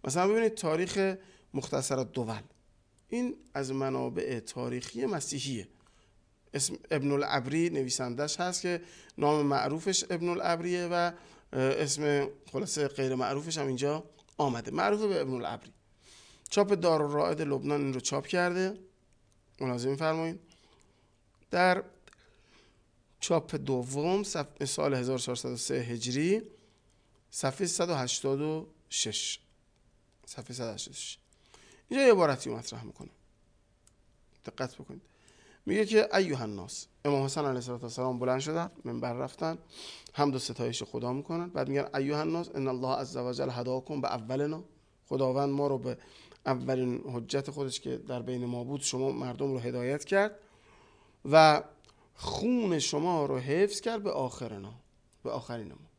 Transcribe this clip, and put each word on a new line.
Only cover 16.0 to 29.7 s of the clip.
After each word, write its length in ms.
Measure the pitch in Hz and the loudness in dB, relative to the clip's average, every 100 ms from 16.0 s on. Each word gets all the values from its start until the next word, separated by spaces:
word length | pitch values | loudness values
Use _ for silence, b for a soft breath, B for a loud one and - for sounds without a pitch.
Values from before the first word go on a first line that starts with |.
| B B B B B | B B B B B
چاپ 220 | - 202 | 2 4
دارالرائد 680 | 196 170 156 147 147 170 151 | 4 4 4 2 2 2 0
لبنان 420 | 151 139 139 147 | 0 0 0 0
این 100 | 139 | 0
رو 60 | 127 | -2
چاپ 260 | 127 143 139 | -2 -2 0
کرده. 520 | 180 180 175 185 208 - _ _ _ _ _ _ - | 2 2 2 0 -2 -14 _ _ _ _ _ _ -6
ملاحظه 280 | 131 123 127 | -4 -2 -2
می‌فرمایید. 500 | 139 160 160 165 175 - b b b b b b _ _ _ _ | 0 0 0 -2 -6 -14 b b b b b b _ _ _ _
در 320 | 180 185 180 - - - - b b b b b b b _ _ _ | 4 4 4 -2 -16 -20 -20 b b b b b b b _ _ _
چاپ 340 | - 170 156 | 0 0 2
دوم، 680 | 151 135 131 123 139 156 196 | -6 -2 -2 -2 -2 2 2
صف-، 420 | 202 175 143 - | 0 -4 -6 -4
سال 300 | 139 - 147 | -4 0 2
هزار 240 | 131 123 131 | 2 0 -2
چهارصد 300 | 123 123 127 | -2 -4 -4
و 80 | 123 | -6
سه 180 | - | -2
هجری، 680 | 131 120 120 120 127 165 214 214 b b b b b b b _ | -2 -2 -4 -2 0 2 2 0 b b b b b b b _
صفحهٔ 360 | - 139 - 185 | -4 -4 0 -2
صد 240 | - 175 | 0 0
و 40 | |
هشتاد 460 | 151 127 - 135 139 | 0 0 -2 0 0
و 260 | 151 156 165 - _ | 0 -4 -6 -20 _
شش. 520 | - - 107 - - _ _ _ | -4 -2 -2 -4 -6 _ _ _